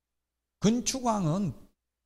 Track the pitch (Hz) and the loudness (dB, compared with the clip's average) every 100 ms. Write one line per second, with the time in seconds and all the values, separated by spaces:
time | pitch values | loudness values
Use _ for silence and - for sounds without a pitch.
0 | _ _ _ _ _ _ 185 240 233 262 | _ _ _ _ _ _ 0 2 0 -2
1 | 247 214 175 170 202 113 - _ _ _ | -2 0 0 0 -2 -6 -14 _ _ _